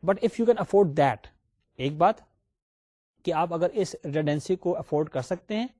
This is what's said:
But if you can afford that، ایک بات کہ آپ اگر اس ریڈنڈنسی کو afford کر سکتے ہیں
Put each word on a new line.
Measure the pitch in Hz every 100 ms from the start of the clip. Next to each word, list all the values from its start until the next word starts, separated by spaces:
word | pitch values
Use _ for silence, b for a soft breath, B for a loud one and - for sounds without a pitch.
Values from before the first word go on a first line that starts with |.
| 165
But | 190
if | 226 -
you | 226
can | 233 190
afford | 202 196 147
that، | 139 107 - _ _ _ _ -
ایک | 131 151
بات | 180 220 _ _ _ _ _ _ _ _ _ _
کہ | -
آپ | 156 175
اگر | 170 175
اس | 226 190 - 165
ریڈنڈنسی | 147 147 147 - 185
کو | 180 185
afford | 151 151 156
کر | 135
سکتے | 127 180 _ 214
ہیں | 247